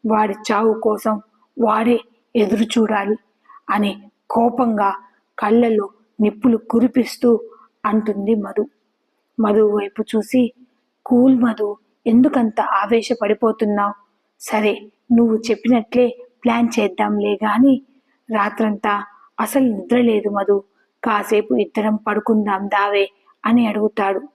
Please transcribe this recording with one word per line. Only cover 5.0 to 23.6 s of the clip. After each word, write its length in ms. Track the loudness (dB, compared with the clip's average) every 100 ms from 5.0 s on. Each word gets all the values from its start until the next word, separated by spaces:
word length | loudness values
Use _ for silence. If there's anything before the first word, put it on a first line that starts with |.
| -14 _ _ -6
కళ్ళలో 500 | 2 2 4 0 -2 _ _ -2
నిప్పులు 360 | -2 2 0 0
కురిపిస్తూ 840 | 0 0 2 0 -2 0 2 2 -2 -20 _ _ -2
అంటుంది 500 | -2 -2 -4 -2 -2
మధు. 300 | -2 -6 -6 _ _ _ _ _ _ -2
మధు 220 | 0 2
వైపు 420 | 2 0 -6 -8 -4 -4
చూసి, 380 | 0 0 0 _ _ _ _ _ 0
"కూల్ 300 | 4 4 4
మధు, 420 | 0 -2 -6 -8 _ _ 2
ఎందుకంత 540 | 4 4 2 -2 -2
ఆవేశపడిపోతున్నావ్? 1300 | -2 -2 0 -2 -2 -4 -2 0 -2 0 -2 0 -4 -6 _ _ _ _
సరే, 420 | -6 -2 -2 -2 -10 _ _
నువ్వు 260 | 2 4 0
చెప్పినట్లే 800 | -2 -4 0 0 0 0 0 -2 -20 _
ప్లాన్ 240 | -2 0 -2 0
చేద్దాంలే 540 | -2 -2 -2 0 -2
గాని 480 | -2 -2 2 4 2 _ _ _ _ -6
రాత్రంతా 720 | -4 -4 -2 -4 -2 -2 -4 -6 _ _ -8
అసలు 240 | -2 0
నిద్ర 340 | 0 -2 0 2
లేదు 320 | 2 0 -2
మధు, 340 | -2 0 -2 -2 _ _ _
కాసేపు 520 | -4 -4 0 -2 0 -2
ఇద్దరం 400 | -2 -2 -2 -2
పడుకుందాం 720 | -2 -4 0 0 0 -4 -2
దావే" 420 | -2 0 0 -2 _ _ _ 0
అని 220 | 2